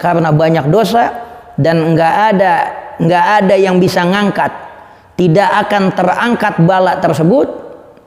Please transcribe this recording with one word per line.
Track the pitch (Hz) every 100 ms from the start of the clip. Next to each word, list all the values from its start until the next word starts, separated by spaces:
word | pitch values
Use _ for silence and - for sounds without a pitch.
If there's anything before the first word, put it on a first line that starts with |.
karena | 165 170 165
banyak | 151 160 165 139
dosa, | 190 208 233 247 - - - -
dan | - 147 165 160
nggak | 160 165 190 214
ada, | 190 190 165 - - - -
nggak | 160 175 175 214 190
ada | 196
yang | 190 185
bisa | 185 185
ngangkat. | 175 196 202 165 143 - - - - - _ -
Tidak | 180 175 196 208 202
akan | 196 190
terangkat | 185 185 - 233 240 214 175 165
bala | 190 185 -
tersebut | 170 156 160 262 - - - - - -